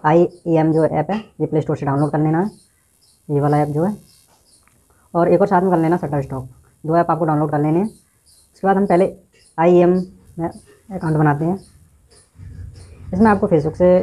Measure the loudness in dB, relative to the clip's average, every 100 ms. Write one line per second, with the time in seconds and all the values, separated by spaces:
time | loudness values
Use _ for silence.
0 | 2 2 2 -2 -2 0 0 0 0 -2
1 | -4 -6 -8 _ -4 -4 -4 -4 -2 -2
2 | -2 0 0 0 -2 -8 _ _ _ _
3 | _ _ -6 -2 0 0 0 -2 -4 -4
4 | -14 _ _ _ _ _ _ _ _ _
5 | _ -2 2 2 2 2 2 0 0 -2
6 | -2 -6 -6 -10 -12 -18 _ _ -2 -2
7 | 0 0 0 0 0 0 0 0 -2 -8
8 | _ _ _ _ _ _ -2 0 2 2
9 | 0 -4 _ _ _ 0 4 4 4 2
10 | -4 -14 _ -10 -10 -10 _ _ _ -8
11 | -4 0 0 0 -2 -6 -10 _ _ _
12 | _ _ _ _ -20 -18 -18 -20 -20 -20
13 | -10 2 2 2 2 0 0 0 4 4